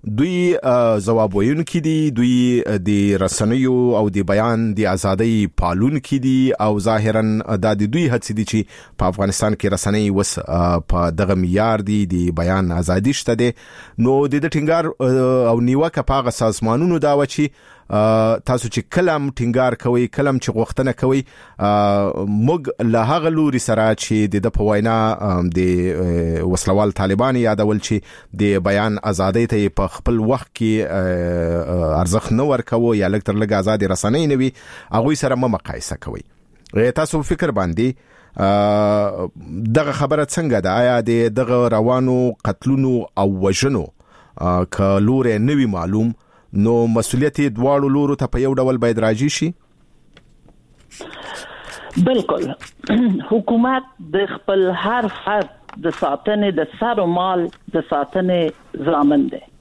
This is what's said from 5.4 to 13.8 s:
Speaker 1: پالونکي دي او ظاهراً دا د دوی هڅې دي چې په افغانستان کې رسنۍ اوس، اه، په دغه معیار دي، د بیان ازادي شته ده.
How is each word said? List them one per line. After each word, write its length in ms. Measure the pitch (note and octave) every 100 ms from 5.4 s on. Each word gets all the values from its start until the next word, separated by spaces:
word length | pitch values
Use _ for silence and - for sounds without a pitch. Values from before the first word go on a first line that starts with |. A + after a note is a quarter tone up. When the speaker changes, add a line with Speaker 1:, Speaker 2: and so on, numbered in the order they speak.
| G2 -
Speaker 1:
پالونکي 640 | F2+ F2 A#2+ D3 - C#3
دي 340 | B2+ C3 C3 -
او 180 | G#2+ G#2
ظاهراً 800 | G2 A2 G#2+ G#2+ A2 G#2+ - G2+
دا 180 | A2
د 80 | G#2
دوی 280 | G#2 C#3+ E3
هڅې 220 | A#2 -
دي 120 | G#2+
چې 200 | G#2+ A2 G2+ - - -
په 80 | F#2
افغانستان 460 | F#2 G2 F#2 G#2+
کې 120 | G#2 G2+
رسنۍ 440 | F#2+ - G#2 G#2
اوس، 280 | G2 G2 -
اه، 400 | - E2 F2 F2
په 320 | - F2 F2
دغه 240 | E2 F#2+
معیار 440 | F#2+ F2+ F#2 A2+ A2
دي، 280 | G2+ G#2 G2
د 80 | F2+ F2
بیان 380 | E2 E2+ F#2+ F#2
ازادي 400 | E2+ F2 F#2 G#2+
شته 220 | C#3+ -
ده. 180 | A#2 A#2+ A#2 - -